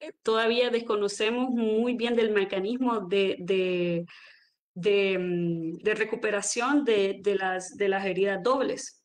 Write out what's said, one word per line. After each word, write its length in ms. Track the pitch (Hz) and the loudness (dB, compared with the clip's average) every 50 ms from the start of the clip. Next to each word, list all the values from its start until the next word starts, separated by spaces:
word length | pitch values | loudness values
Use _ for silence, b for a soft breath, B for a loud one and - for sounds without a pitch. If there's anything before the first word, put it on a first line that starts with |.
eh, 120 | 302 320 - _ | -16 -16 -16 _
todavía 480 | - 220 220 220 226 226 240 240 247 240 | -2 0 2 2 2 2 2 2 2 2
desconocemos 800 | 233 233 233 - 214 208 202 202 - - 214 214 240 247 254 254 | 0 -2 0 0 0 0 0 0 0 0 0 0 0 0 0 0
muy 460 | 233 233 226 214 214 220 240 247 240 | 0 0 2 2 2 2 2 0 0
bien 200 | 208 233 240 233 | 0 0 0 2
del 140 | 233 226 214 | 2 2 2
mecanismo 680 | 214 202 190 190 196 190 190 214 247 262 254 240 226 214 | 2 2 0 0 -2 -2 -2 -2 -2 -2 0 0 0 -2
de, 360 | 185 175 196 196 196 190 - - | -2 0 0 2 2 0 -2 -2
de, 680 | 180 170 190 190 185 185 180 175 175 175 170 170 170 B B B B B B B B B B B _ _ - | -2 -2 0 0 0 0 0 0 0 0 0 -2 -4 B B B B B B B B B B B _ _ -10
de, 440 | 180 175 208 202 202 196 190 190 185 | -4 0 2 2 2 2 2 0 0
mm, 640 | 180 180 175 175 170 170 170 165 160 165 170 - | -2 -2 0 0 0 0 -2 -2 -4 -6 -6 -4
de 120 | - 214 214 | -2 0 0
recuperación 880 | 208 214 214 226 240 - 214 208 202 196 - - 240 240 269 294 285 | 0 -2 -2 -2 -4 -2 -2 -2 -2 -2 -2 -2 -2 0 2 2 2
de, 360 | 277 233 220 202 196 196 196 - | 4 4 2 2 2 0 -2 -2
de 140 | 190 202 196 | -2 0 0
las, 420 | 196 190 185 185 185 185 - - | 0 0 -2 -2 -4 -6 -6 -4
de 120 | - 202 190 | -2 0 0
las 160 | 190 196 196 | 0 0 0
heridas 360 | 190 175 185 196 202 196 185 | -2 0 0 0 0 0 0
dobles, 600 | 170 240 262 277 233 - - - - - - _ | 0 2 2 2 0 -2 -4 -6 -8 -12 -16 _